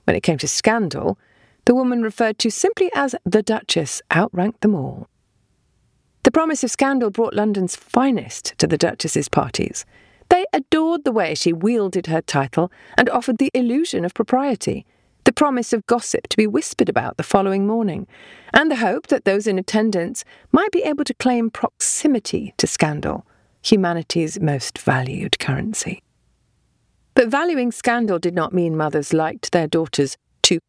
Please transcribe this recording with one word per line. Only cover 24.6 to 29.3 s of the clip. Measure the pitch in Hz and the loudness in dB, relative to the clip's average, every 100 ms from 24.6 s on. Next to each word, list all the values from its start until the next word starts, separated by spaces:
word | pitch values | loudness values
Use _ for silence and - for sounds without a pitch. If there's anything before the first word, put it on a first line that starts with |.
| - - | -6 -6
valued | - 131 131 143 151 - | -2 -2 -2 -6 -6 -4
currency. | - 135 214 - - 185 _ _ _ _ _ _ _ _ _ _ _ | -2 -4 -4 -6 -6 -10 _ _ _ _ _ _ _ _ _ _ _
But | - 233 | 2 2
valuing | 277 349 294 247 | 0 0 0 -2
scandal | - - 240 220 170 | -2 -2 0 0 -2
did | 175 | -2
not | 175 156 | -2 -2
mean | 180 170 156 | 0 0 0
mothers | 151 151 143 | 0 -2 0
liked | 160 156 | 0 0